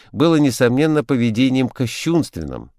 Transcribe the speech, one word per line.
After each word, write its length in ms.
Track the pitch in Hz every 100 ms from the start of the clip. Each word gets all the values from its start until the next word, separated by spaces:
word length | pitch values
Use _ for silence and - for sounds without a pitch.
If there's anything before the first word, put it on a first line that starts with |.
| _
было, 240 | - 165 160
несомненно, 680 | 147 117 123 123 156 151
поведением 640 | 131 135 120 110 131 127 127
кощунственным. 1000 | - 120 - 160 165 127 - 76 62 60